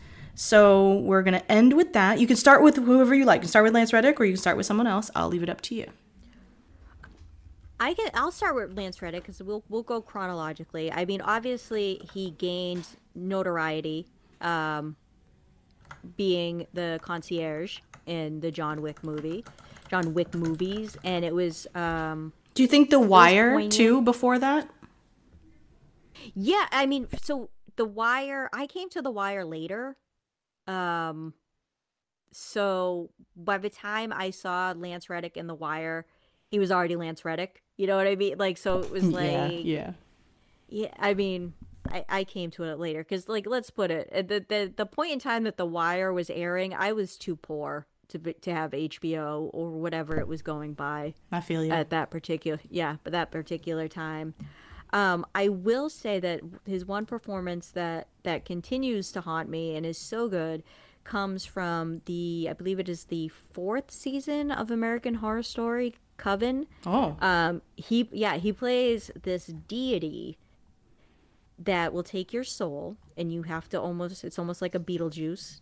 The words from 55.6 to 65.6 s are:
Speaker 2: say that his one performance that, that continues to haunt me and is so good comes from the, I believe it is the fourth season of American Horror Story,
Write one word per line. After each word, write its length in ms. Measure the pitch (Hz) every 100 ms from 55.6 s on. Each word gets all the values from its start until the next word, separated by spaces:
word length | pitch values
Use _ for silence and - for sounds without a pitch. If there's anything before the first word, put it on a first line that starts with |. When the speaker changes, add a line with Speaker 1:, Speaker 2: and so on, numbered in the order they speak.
| 196 247 302
Speaker 2:
say 300 | - 220 196
that 220 | 180 165 170 190 202
his 200 | 190 180
one 200 | 202 220
performance 640 | 233 - 190 180 175 -
that, 380 | 175 170 165 - _
that 200 | 185 160
continues 720 | - 175 - 254 262 214 190
to 80 | 190
haunt 260 | 165 160 -
me 240 | 165 165 156
and 80 | 165
is 120 | 160
so 300 | - 226 233
good 360 | 180 160 160 - - - _ -
comes 400 | 214 196 190 -
from 560 | 196 175 170 165 165 -
the, 420 | 170 175 170 160
I 40 |
believe 240 | 156 180 190
it 120 | 185
is 160 | 165 -
the 240 | 170 156
fourth 600 | - - - 185 247 -
season 640 | - 277 277 285 294 294
of 180 | - 220
American 460 | 233 226 233 240 226
Horror 280 | 214 226
Story, 520 | 233 -